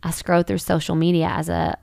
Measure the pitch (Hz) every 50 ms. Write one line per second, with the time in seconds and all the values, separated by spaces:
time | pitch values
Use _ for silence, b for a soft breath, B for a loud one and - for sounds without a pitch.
0 | - 165 160 - - - 170 175 170 - 196 175 - - 180 156 - - 170 160
1 | 165 175 175 165 160 - - - 156 170 170 170 165 - - -